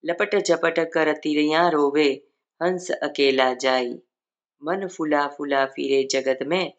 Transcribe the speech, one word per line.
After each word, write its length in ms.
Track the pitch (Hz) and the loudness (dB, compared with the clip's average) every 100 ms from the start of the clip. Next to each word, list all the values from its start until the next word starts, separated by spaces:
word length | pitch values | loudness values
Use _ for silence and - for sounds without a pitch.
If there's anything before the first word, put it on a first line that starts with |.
લપટ 320 | 156 170 202 208 | -6 -4 0 0
ઝપટ 440 | 180 165 170 165 | 2 2 2 0
કર 320 | 165 165 156 | -2 0 0
તિરિયા 560 | 147 156 151 151 156 175 | 0 -2 0 2 4 2
રોવે, 540 | 156 143 143 147 135 _ _ _ _ | 2 2 2 2 0 _ _ _ _
હંસ 320 | 170 185 180 | -4 -4 -6
અકેલા 640 | - 147 - 139 131 131 | -6 -4 0 2 4 2
જાય. 340 | 127 131 127 123 123 _ _ _ _ _ _ | 2 0 0 -2 -8 _ _ _ _ _ _
મન 260 | 143 190 190 | -6 -6 -6
ફૂલા 420 | 185 156 147 143 | -6 -2 0 -2
ફૂલા 380 | 143 147 139 135 | -6 -2 0 0
ફિરે 380 | 139 139 135 | -2 0 0
જગત 380 | 135 135 135 131 | 2 -2 0 -2
મેં 280 | 135 180 165 | -2 -2 -4